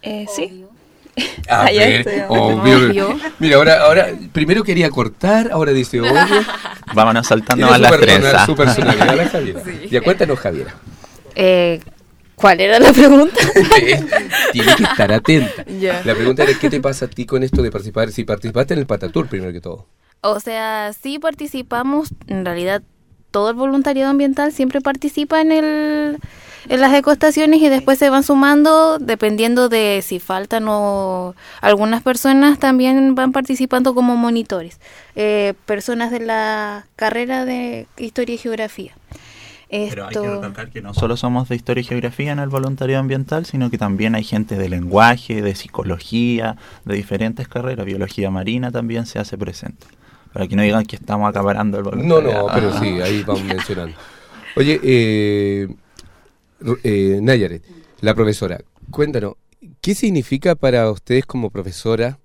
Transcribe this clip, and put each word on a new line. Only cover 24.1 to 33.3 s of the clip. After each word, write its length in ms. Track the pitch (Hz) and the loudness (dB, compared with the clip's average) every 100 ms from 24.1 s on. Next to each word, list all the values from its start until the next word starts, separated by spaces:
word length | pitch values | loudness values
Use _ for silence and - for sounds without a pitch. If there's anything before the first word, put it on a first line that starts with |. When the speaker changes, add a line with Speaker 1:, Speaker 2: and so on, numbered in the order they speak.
Speaker 2:
ambiental 400 | 277 277 269 294 | 0 0 0 -4
siempre 300 | 302 262 277 | -2 -2 -2
participa 580 | 277 269 294 - 294 320 | -2 -4 -6 -6 -2 0
en 140 | 320 | 2
el, 640 | 311 311 302 302 302 302 294 - - - - - | 2 0 -2 -2 -2 -4 -6 -12 -20 -20 -20 -4
en 140 | 254 | 2
las 120 | 269 | 4
ecoestaciones 680 | 285 277 294 311 294 311 311 | 4 4 4 4 4 4 6
y 80 | 302 | 4
después 280 | 269 269 269 | 4 2 2
se 120 | 285 | 4
van 140 | 269 | 2
sumando 760 | 277 285 277 294 302 311 320 311 | 2 4 4 4 6 4 4 0
dependiendo 720 | 269 220 214 214 226 247 247 | -4 -2 0 0 0 2 2
de 320 | 226 214 196 185 | 2 0 -2 -4
si 140 | 180 | -10
faltan 460 | - 190 202 226 220 | -6 -8 -4 -4 -2
o 680 | 208 208 196 190 185 180 185 - - | -2 -2 -4 -4 -6 -8 -12 -20 -4
algunas 400 | 202 208 214 226 | 0 2 2 0
personas 560 | 254 247 277 269 285 285 | -2 0 2 4 4 4
también 560 | 277 254 254 269 269 262 | 2 2 2 2 2 2
van 160 | 262 | 0